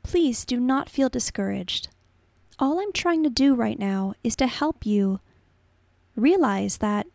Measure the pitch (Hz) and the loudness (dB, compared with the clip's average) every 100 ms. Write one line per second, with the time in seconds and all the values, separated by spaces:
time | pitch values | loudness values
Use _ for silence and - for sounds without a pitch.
0 | - 349 302 233 - 247 247 269 - - | 0 2 2 0 -4 -2 0 0 -2 0
1 | 262 254 - - 196 196 185 - - _ | 0 0 -4 -4 -4 -4 -6 -8 -8 _
2 | _ _ _ _ _ - 269 330 415 - | _ _ _ _ _ -4 -2 0 -4 -2
3 | 349 330 302 233 277 254 220 220 196 190 | 0 2 2 4 4 4 0 -2 -2 -2
4 | 190 - 233 - 254 - 302 - 214 202 | -4 -4 -4 -2 -2 0 -4 -2 0 2
5 | 196 190 _ _ _ _ _ _ _ _ | 2 -2 _ _ _ _ _ _ _ _
6 | _ - 254 381 262 196 202 - 214 208 | _ 0 4 4 2 0 -2 -2 0 -2
7 | - | -4